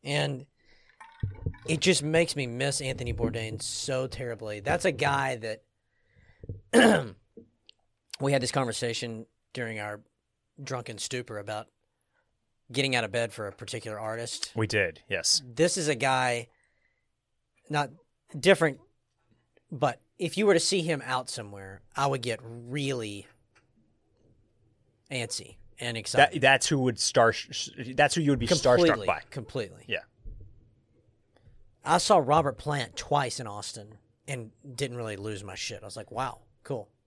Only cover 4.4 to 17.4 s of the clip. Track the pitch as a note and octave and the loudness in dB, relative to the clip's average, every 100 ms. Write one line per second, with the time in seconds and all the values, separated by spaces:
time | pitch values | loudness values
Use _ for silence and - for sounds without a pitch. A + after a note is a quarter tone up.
4.4 | A2 G#2+ G2+ E3+ F#3+ C#3 C#3+ C#3 C3+ B2+ | -8 -6 -2 2 2 2 2 2 0 -4
5.4 | A2 A2 _ _ _ _ _ _ _ _ | -6 -8 _ _ _ _ _ _ _ _
6.4 | - - - A#3 A#3+ G3 B2 F2 _ - | -14 -14 4 8 8 6 2 -12 _ -20
7.4 | - _ _ - _ _ _ - C#3 C#3 | -20 _ _ -20 _ _ _ -4 2 2
8.4 | B2 C#3+ B2+ G#2+ A#2+ A#2 A#2+ A2+ A2+ _ | 2 0 0 -2 -4 -4 -6 -8 -12 _
9.4 | _ - A#2 A2 G#2 G#2 _ _ _ _ | _ -8 -6 -6 -8 -8 _ _ _ _
10.4 | _ - C3+ C3 A#2+ G#2+ - B2+ B2 G#2+ | _ -18 -8 -8 -8 -10 -6 -6 -6 -10
11.4 | G#2 G#2+ - _ _ _ _ _ _ _ | -6 -8 -8 _ _ _ _ _ _ _
12.4 | _ _ _ B2 C#3 B2+ A2 A#2 A#2 - | _ _ _ -2 2 2 0 -2 -2 -4
13.4 | G#2 - G#2+ A#2+ A2 G#2+ A2 A2+ A#2 - | -10 -10 -10 -10 -8 -8 -6 -6 -8 -8
14.4 | - - A2 G#2+ F#2 - _ F#2 - - | -8 -2 0 2 2 -2 _ -2 2 0
15.4 | B2+ A#2 E3+ F#3 D3+ B2+ C3+ C3 B2+ A#2+ | -2 2 2 2 -2 0 2 2 2 -2
16.4 | A#2 _ _ _ _ _ _ _ _ _ | -6 _ _ _ _ _ _ _ _ _